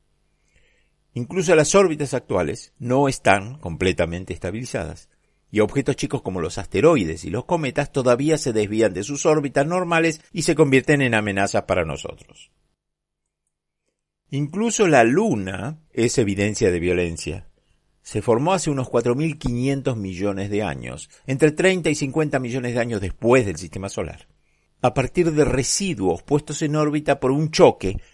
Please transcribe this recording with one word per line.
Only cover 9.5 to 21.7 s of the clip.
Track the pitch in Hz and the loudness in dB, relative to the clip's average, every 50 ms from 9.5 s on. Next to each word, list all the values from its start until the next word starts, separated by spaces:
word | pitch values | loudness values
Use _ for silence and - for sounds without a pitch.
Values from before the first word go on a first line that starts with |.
| - 139 143 | -2 -2 0
normales | 156 175 185 180 170 170 165 165 165 156 - _ _ | 0 -2 -4 -2 0 0 0 0 0 -2 -4 _ _
y | - 185 | -8 -4
se | 147 - 160 | -2 0 4
convierten | 147 160 135 135 131 123 - 151 139 | 4 4 6 6 4 6 4 2 2
en | 135 123 113 | 4 2 2
amenazas | 107 107 104 95 98 101 98 - 101 | 0 0 0 0 0 0 0 0 -2
para | - - 92 90 82 | 0 0 0 0 0
nosotros. | 80 69 - - - - - - _ - - - _ _ _ _ _ _ _ _ _ _ _ _ _ _ _ _ _ _ _ _ _ _ _ _ _ _ _ _ _ _ _ _ _ _ _ _ - | -2 -4 -8 -10 -12 -14 -16 -20 _ -20 -20 -20 _ _ _ _ _ _ _ _ _ _ _ _ _ _ _ _ _ _ _ _ _ _ _ _ _ _ _ _ _ _ _ _ _ _ _ _ -8
Incluso | 135 139 147 143 165 196 226 233 - - 208 | -6 -4 -4 -4 -2 -2 -2 -2 2 2 4
la | 170 151 127 117 | 6 8 6 6
Luna | 117 131 180 226 220 147 107 95 92 95 92 98 131 156 156 _ _ | 6 6 2 2 2 0 -2 -4 -6 -8 -8 -8 -8 -10 -12 _ _
es | - 120 113 120 - 139 | -2 0 0 0 2 0
evidencia | 113 101 98 101 101 107 104 - 117 95 | 0 0 0 0 0 -2 0 0 0 2
de | 90 85 | 2 2
violencia. | 82 90 87 90 90 85 82 78 - 76 - - - - _ _ _ _ _ _ _ _ _ _ | 0 0 0 0 0 -2 -4 -8 -10 -10 -10 -12 -14 -18 _ _ _ _ _ _ _ _ _ _
Se | - - - 107 | -16 -8 -8 -4
formó | - - 113 117 143 175 | 0 0 2 2 2 0
hace | 190 175 - 160 | 0 0 0 -2
unos | 143 135 123 - | -2 -4 -4 -2
cuatro | - 123 117 123 120 | 0 0 0 0 0
mil | 135 156 160 147 - | 0 -2 -4 -4 -4
quinientos | - 127 120 120 127 135 139 139 127 143 123 | -6 -4 -4 -2 -2 -2 -2 -2 -2 -4 -4
millones | 110 98 95 92 85 98 101 98 98 98 101 | -4 -6 -8 -6 -4 -4 -4 -4 -4 -6 -4
de | 104 104 | -4 -2
años, | 107 87 69 65 60 62 64 76 - - _ _ - | -2 -4 -6 -8 -10 -12 -12 -14 -16 -20 _ _ -8
entre | - 135 139 160 151 | -6 0 2 2 2
treinta | 151 156 170 190 | 4 4 2 2